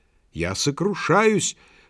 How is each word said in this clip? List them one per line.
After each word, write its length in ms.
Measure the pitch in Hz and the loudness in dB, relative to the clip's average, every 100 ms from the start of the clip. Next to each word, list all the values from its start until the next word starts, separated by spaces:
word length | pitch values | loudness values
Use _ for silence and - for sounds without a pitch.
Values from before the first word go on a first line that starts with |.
| _ _ _ | _ _ _
Я 220 | 78 85 95 | -6 -6 -2
сокрушаюсь, 1000 | - 135 185 185 - 175 220 208 - - _ _ _ | -4 -2 -4 -4 2 4 4 2 -2 -8 _ _ _